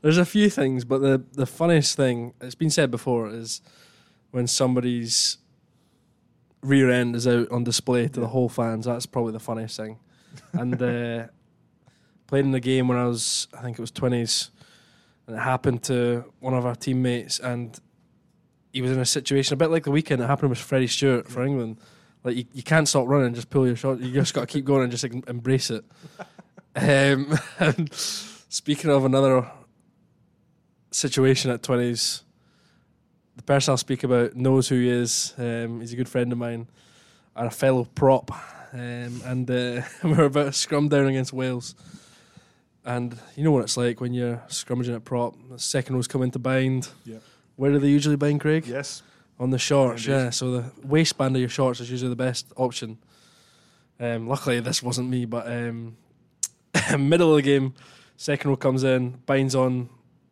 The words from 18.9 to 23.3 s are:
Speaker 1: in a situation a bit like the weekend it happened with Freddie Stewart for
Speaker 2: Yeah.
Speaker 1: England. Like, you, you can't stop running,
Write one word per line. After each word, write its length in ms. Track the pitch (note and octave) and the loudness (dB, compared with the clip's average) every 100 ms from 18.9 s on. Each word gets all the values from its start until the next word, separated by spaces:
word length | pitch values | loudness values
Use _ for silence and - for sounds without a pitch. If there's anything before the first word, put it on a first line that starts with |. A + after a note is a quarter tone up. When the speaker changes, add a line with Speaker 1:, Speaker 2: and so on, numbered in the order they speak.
Speaker 1:
in 60 | C3 | 0
a 40 | B2 | 0
situation 480 | D3 - C#3 C3+ | -2 2 0 2
a 20 | C3+ | 0
bit 140 | D#3+ | 2
like 140 | E3 | 2
the 60 | D3 | 2
weekend 300 | C#3+ D3+ C3 | 0 2 -2
it 40 | B2 | 0
happened 240 | C#3+ C#3 | 0 0
with 80 | A#2+ | -2
Freddie 280 | - C3+ B2 | -2 0 0
Stewart 380 | - C#3 A#2+ - | 2 2 2 -2
for 120 | B2 | -4
Speaker 2:
Yeah. 60 | C3 | -2
Speaker 1:
England. 300 | C#3 A2+ E3 - _ _ _ | -2 -4 -8 -18 _ _ _
Like, 120 | B2+ A#2+ | -6 -6
you, 80 | A#2+ | -6
you 100 | C3+ | -12
can't 240 | - D#3+ D3+ | 2 2 4
stop 180 | C#3+ B2 | 2 4
running, 240 | C#3+ B2 | 4 2